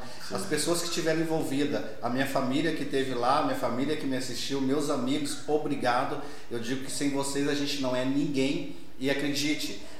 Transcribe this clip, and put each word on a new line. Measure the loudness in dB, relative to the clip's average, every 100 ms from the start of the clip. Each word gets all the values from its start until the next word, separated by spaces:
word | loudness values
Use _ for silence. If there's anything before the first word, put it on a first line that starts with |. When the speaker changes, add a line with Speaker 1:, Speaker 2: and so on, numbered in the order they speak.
| -6 -6 -4
Speaker 1:
Sim. | -4
Speaker 2:
as | -2
pessoas | 0 2 0
que | 0
estiveram | 0 2 2
envolvidas, | 2 0 0 0 0 0 -2 -4
a | -2
minha | 0 2
família | 2 2 2 2 0
que | 0
teve | 0 0 2
lá, | 4 4
a |
minha | 4 2
família | 0 0 0 0
que | 0
me | -2
assistiu, | -2 -4 -2 0
meus | 2 2 2
amigos, | 0 0 0 0 -4 0
obrigado. | 0 0 0 2 2 2 -2 -4 -6 -4
Eu | -4
digo | -2 -4
que | -4
sem | -2 0
vocês | 0 0 0 0
a | 0
gente | 0 0
não | 0 0
é | 2
ninguém. | 2 2 2 2 0 -2 -6 -6 -2
E | 0
acredite, | 2 0 0 0 0 -2 -4 -6